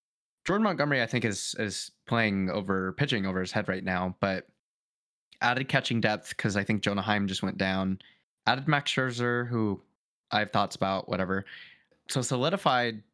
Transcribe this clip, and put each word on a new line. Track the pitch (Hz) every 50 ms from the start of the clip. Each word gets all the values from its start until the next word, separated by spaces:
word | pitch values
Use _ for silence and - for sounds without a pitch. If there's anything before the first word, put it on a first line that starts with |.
| _ _ _ _ _ _ _ _ -
Jordan | - 185 214 220
Montgomery, | 202 170 139 147 147 143 127
I | 117
think, | 110 127 120 117
is, | 110 98 - - - - -
is | 110 101 87 - - - - _ _
playing | - 120 117 113 107 98 98 95 90
over, | - 104 95 95 95 95 92 92
pitching | 92 - 147 139 127 104 95
over | 95 92 92
his | 92 90
head | - 110 98 -
right | 92 92 92
now, | 92 90 90 92 92 90 -
but | 101 98 95 90 - _ _ _ _ _ _ _ _ _ _ _ _ _ _ _ _ _ - -
added | 120 120 123 127 135 -
catching | 147 135 - - 120 113
depth | 107 107 107 - - - -
'cause | - - 107 98
I | 101 98
think | - 110 101
Jonah | - 101 101 101
Heim | 95 110 104 104 101 95
just | 95 -
went | - 95 - -
down. | 98 95 95 95 95 95 95 - - - _ _ _ _ _ _ -
Added | 113 123 135 139 156
Max | 147 143 - -
Scherzer, | - 139 131 127 117 120 120 120 120 120 120 120
who | 120 113 110 104 98 92 - _ _ _ _ _ _ _ _ -
I | - 107
have | 104 -
thoughts | - 101 101 98 -
about, | - 101 95 95 92 - -
whatever. | 104 92 92 90 95 98 98 - - - - - - - _ _ _ _ _ -
So | - 135
solidified | 120 - 131 123 131 160 196 190 - 156 127 123 120 117 113 107 - _